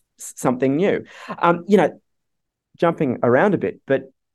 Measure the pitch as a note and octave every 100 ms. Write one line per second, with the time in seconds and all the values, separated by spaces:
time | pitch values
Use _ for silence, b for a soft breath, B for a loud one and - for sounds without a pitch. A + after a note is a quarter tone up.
0 | _ - - - C#3 B2 C3+ C#3+ F#3+ A#2
1 | - B B G3+ F3 F3 - G3 D3+ -
2 | _ _ _ _ _ _ _ - E3+ E3+
3 | C#3+ A#2 B2 B2 G3+ E3+ G2 - - C3+
4 | C3+ _ _